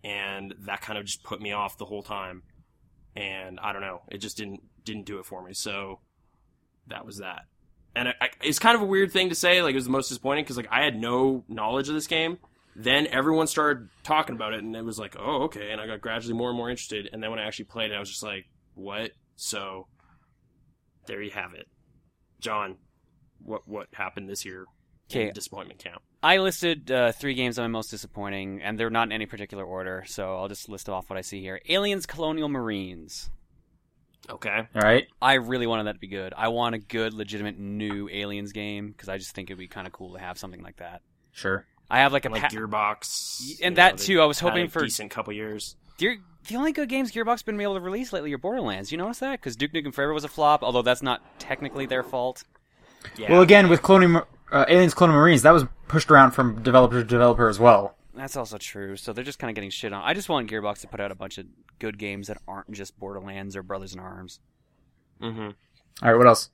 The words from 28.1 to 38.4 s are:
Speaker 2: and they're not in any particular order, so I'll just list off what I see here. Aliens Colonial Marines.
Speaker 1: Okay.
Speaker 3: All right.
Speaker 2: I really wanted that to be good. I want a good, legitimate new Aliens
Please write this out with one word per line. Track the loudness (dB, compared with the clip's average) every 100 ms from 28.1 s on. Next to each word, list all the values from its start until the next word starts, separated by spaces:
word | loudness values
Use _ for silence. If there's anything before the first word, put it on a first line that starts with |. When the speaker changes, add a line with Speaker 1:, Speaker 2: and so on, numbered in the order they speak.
| -10 -10 -8 -10 -10
Speaker 2:
and | -10 -4
they're | -2
not | 0 -2
in |
any | -4 -10
particular | -12 -14 -12 -12
order, | -10 -8 -10 -12
so | -10 -8 -6
I'll | -8
just | -10 -16
list | -16 -10
off | -10 -8
what | -12
I |
see | -10 -12
here. | -12 -14 -2
Aliens | 0 0 -4 -8
Colonial | -6 -6 -4 -4
Marines. | -4 -4 -6 -8 -12 -16 -12 -10 -12 _ _ _ _ _ _ _ _ -20
Speaker 1:
Okay. | -10 -6 -4 -4 2
Speaker 3:
All |
right. | 4 4 2 _
Speaker 2:
I | 2 2
really | 0 -4 -2
wanted | -2 -4
that |
to | -8
be | -10
good. | -10 -10 -4
I | -2
want | 0 -2 -4
a |
good, | -6 -4 -4
legitimate | -4 -8 -6 -8 -8
new | -10 -6 -6 -6 -8
Aliens | -8 -8 -8